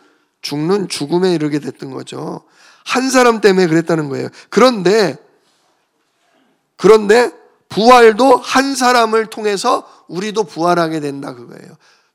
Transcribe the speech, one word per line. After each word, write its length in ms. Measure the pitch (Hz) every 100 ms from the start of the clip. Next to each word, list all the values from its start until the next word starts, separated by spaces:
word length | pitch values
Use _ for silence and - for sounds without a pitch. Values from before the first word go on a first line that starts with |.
| _ _ _ _
죽는 480 | - 143 160 202 156
죽음에 460 | - 143 170 185
이르게 240 | 170 151 147
됐던 320 | 147 - 139
거죠. 520 | 131 131 131 165 165 - _ _ _ -
한 240 | - 262
사람 320 | 254 247 226
때문에 240 | 214 185 180
그랬다는 420 | 160 165 165 147
거예요. 200 | 131 127 - -
그런데, 680 | - 247 233 175 220 185 127 _ _ _ _ _ _ _ _ _ _ _ _ _ _ _ _
그런데 540 | 185 220 202 226 240 - _ _ _
부활도 680 | - 226 247 233 214 262 262
한 360 | - 262 277
사람을 520 | 269 247 247 226 220 220
통해서 600 | 233 214 196 233 285 - _ _
우리도 360 | 160 214 208
부활하게 560 | 208 - 170 175 165 160
된다 340 | 147 139 139
그거예요. 420 | 123 147 - - 165 _ _ _